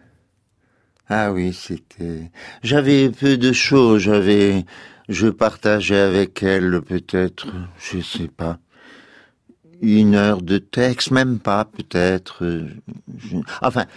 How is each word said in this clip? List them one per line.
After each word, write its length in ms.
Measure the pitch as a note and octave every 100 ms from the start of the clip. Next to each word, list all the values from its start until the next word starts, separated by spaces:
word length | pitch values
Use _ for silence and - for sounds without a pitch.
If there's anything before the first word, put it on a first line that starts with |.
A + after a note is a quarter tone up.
| _ _ _ _ _ _ _ _ _ _ -
Ah 240 | G#2+ G#2
oui, 220 | F#2 F2+
c'était, 760 | F2+ - E2+ - - E2+ D#2+ E2+ - - -
j'avais 460 | A#2 D3 C3+ C#3+ C3+
peu 280 | A2 C#3 C3
de 140 | B2+
choses, 500 | A#2+ - C#3 A#2+ G#2+
j'avais, 600 | F#2+ G#2 F#2+ G#2 G2+ F#2+ F2+ - - - -
je 200 | F2+ A2
partageais 720 | - A2 - G#2+ G#2 G2 G2+
avec 440 | G2 F#2+ F#2 -
elle 380 | F#2+ F#2+ F2+ F2
peut-être, 680 | - F2+ - F#2 F#2 - - F2+ F2+ -
je 220 | - F#2
sais 280 | E2 - E2+
pas, 300 | - E2 E2+ _ _ - - - - _ _ _ _ D#3+ -
une 320 | A2 G#2+ G#2
heure 260 | G2+ G#2 G2
de 160 | F2 G2
texte, 540 | - B2 B2+ B2 -
même 280 | C3 B2+ A#2
pas 280 | - G2+ G#2+
peut-être, 800 | - - F2 F2+ F#2 F2+ -
euh, 240 | F2 E2 D#2 D2 - - - B2+
je, 180 | G2+ F2+ - -
enfin, 240 | B2 A#2+ -